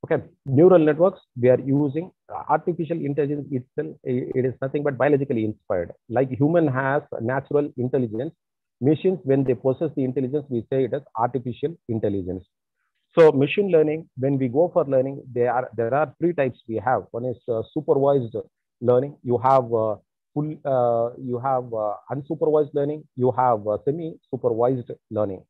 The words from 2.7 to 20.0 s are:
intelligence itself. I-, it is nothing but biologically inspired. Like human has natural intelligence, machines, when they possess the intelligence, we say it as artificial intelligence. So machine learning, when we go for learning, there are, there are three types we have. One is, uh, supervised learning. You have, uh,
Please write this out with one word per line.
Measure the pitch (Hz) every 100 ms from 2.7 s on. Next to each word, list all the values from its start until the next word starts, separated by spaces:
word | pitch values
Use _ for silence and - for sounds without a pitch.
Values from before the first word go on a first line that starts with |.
| 165 160 165
intelligence | 143 143 143 147 135
itself. | 139 123 - 151 151 -
I-, | 123 -
it | - 127
is | 120
nothing | 135 147
but | 147 117
biologically | 135 147 135 123 107
inspired. | 107 _ 95 85 - _
Like | 117 131
human | 123 143 170 156
has | 131 135 143 147 -
natural | 110 131 139 147 147 -
intelligence, | 123 139 123 107 147 - _ _ _ _
machines, | 127 156 190 185
when | 131 135
they | 135
possess | 120 131 131 160 139
the |
intelligence, | 131 131 131 147 139
we | 120 107
say | 135 127
it |
as | 131 143 -
artificial | 123 131 123 113 147 170 -
intelligence. | 110 107 98 90 92 - _ _ _ _ _ _ -
So | 160
machine | 143 143 - 202
learning, | 165 151 156 160 -
when | 131 139
we | 131
go | 123 175
for | 175 143
learning, | 135 131 139 135
there | 120 120
are, | 120 127 107
there | 113
are | 135 151 -
three | 165
types | 175 135 - -
we | 110
have. | 101 123 87
One | 117 123
is, | 113 -
uh, | 113 113
supervised | - 147 143 139 143 117 107 - _ _ _
learning. | 120 123 143 147
You | 127 120
have, | 127 135 120
uh, | 117 110 104